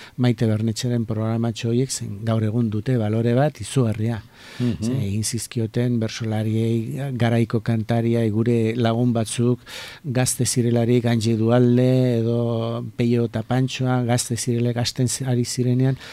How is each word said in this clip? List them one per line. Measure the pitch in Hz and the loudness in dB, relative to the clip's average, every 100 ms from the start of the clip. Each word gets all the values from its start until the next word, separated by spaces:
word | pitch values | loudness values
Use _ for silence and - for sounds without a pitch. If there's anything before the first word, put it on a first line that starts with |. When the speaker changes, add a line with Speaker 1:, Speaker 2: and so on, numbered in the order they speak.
| - - | -14 -2
Speaker 1:
Maite | 123 117 117 | 0 2 2
Barnetxeren | 107 113 110 123 120 110 | 2 0 -2 -2 -2 -2
programatxo | 107 110 113 117 110 117 | -2 -2 0 -2 -2 -2
horiek, | 117 131 | 0 0
zen | - 117 101 | -4 -8 -6
gaur | 113 113 | -2 0
egun | 110 113 117 | 2 0 0
dute | 107 104 127 | -2 0 0
balore | 107 110 117 | 0 0 2
bat | 120 143 - | 2 2 -2
izugarria. | 101 139 117 104 110 113 - - - - | -4 0 0 0 -2 -4 -10 -20 -18 -4
Speaker 2:
Mhm. | 123 82 | -2 -2
Speaker 1:
Ze | 110 | -2
egin | 127 101 101 | -2 -2 -2
zizkioten | 107 117 - - 110 120 123 120 | -4 -6 -6 -4 -2 0 0 0
bersolariei, | 110 - 113 107 110 110 113 117 113 139 139 123 | -2 -4 -4 -2 0 0 0 0 -2 -6 -6 -2
garaiko | 117 117 113 117 | 2 2 2 0
kantariai, | 107 113 110 117 117 117 113 | 0 -2 0 0 2 2 0
gure | 104 113 117 110 117 | 2 2 2 2 2
lagun | 113 113 123 | 0 2 2
batzuk, | 117 110 - 120 120 - - - - | 0 -2 0 0 0 -4 -16 -16 -12
gazte | 151 123 127 - 123 | -4 0 0 0 0
zirelarik, | - 120 117 117 123 117 | 2 2 2 4 2 2
Antje | 117 107 113 | 2 2 2
Dualde, | 113 123 123 123 127 127 127 117 | 4 4 6 6 4 4 2 2
edo | 113 117 117 113 113 117 120 - | 0 0 0 -2 -2 -4 -8 -2
Peio | 120 120 117 | 0 2 0
eta | 113 | -4
Pantxoa, | 110 127 131 - 127 127 120 | -2 0 0 -2 -2 0 0
gazte | 123 - 117 | 0 -2 -4
zirelek | - 120 120 120 | -2 0 0 0
hasten | 117 - 127 | -4 -2 -2
zi-, | - 131 | -2 -2
ari | 123 120 | 0 0
zirenean, | - 123 123 131 131 - | -2 0 2 2 0 -8